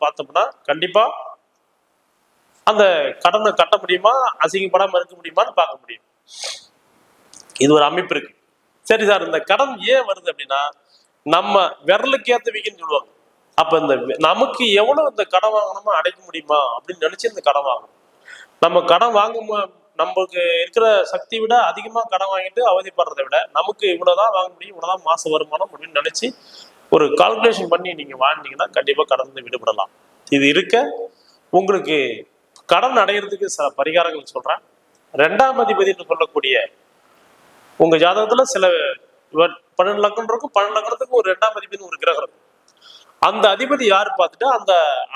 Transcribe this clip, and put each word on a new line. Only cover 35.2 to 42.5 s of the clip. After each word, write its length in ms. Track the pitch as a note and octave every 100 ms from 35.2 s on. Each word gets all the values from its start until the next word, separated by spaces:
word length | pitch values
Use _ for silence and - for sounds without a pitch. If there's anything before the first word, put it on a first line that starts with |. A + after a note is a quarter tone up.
| D#3 G#3 C4 C4 -
அதிபதி 260 | - G3
என்று 180 | F#3 E3
சொல்லக்கூடிய 440 | E3 D#3+ D3+ C3+ B2 F#2+ _ _ _ _ _ _ _ _ _ _ -
உங்க 120 | E3 D#3+
ஜாதகத்துல 400 | E3+ G3 A3 A#3+ C4
சில 120 | G3+ F#3 E3 C#3+ C3 _ _ _
இவர் 200 | D3+ E3+ - _ -
பன்னெண்டு 240 | F#3 G#3 G#3
லக்னம் 260 | G#3+ A3
இருக்கும், 200 | A#3 D4 G3+
பன்னெண்டு 220 | G#3 G#3+
லக்னத்துக்கு 420 | G#3+ - B3+ B3
ஒரு 80 | F#3+
ரெண்டாம் 240 | F3+ A3 G#3
அதிபதினு 280 | G3+ G3 F3+
ஒரு 60 | D#3+
கிரகம் 200 | E3 D3+
இருக்கும். 180 | C#3 _ _